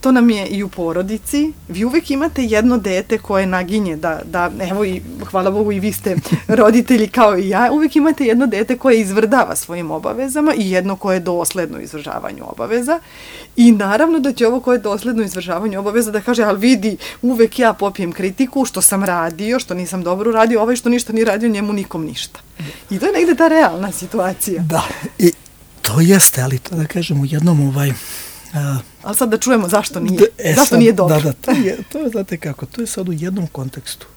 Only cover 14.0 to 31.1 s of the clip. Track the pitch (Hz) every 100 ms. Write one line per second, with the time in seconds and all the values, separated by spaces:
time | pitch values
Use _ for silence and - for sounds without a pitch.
14 | 320 320 269 247 226 247 247 247 208 208
15 | 240 226 202 185 175 170 214 196 202 220
16 | 220 208 202 233 214 196 233 247 208 185
17 | - - 240 240 226 - 233 208 202 196
18 | 175 165 190 190 262 269 262 - - 196
19 | 196 175 165 165 208 247 - 180 175 185
20 | 175 185 220 220 226 226 220 247 233 240
21 | 233 226 226 202 233 208 208 208 190 170
22 | 151 123 - - - - 147 - - 190
23 | 302 403 339 285 330 311 254 165 196 -
24 | 185 226 185 185 - 180 165 165 - -
25 | 247 - 175 - - - - - - 117
26 | 165 196 - - 127 131 - 165 156 180
27 | 165 143 139 151 165 160 139 135 143 117
28 | - - - - - 156 143 135 - -
29 | - 208 247 214 247 240 180 208 208 -
30 | 214 185 208 - 165 156 277 233 226 196
31 | 165